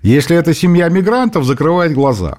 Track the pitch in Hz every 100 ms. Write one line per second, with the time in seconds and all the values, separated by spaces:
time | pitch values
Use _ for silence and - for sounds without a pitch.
0 | 98 135 135 170 160 156 180 175 170 180
1 | 190 247 247 226 131 139 151 175 170 135
2 | 139 113 87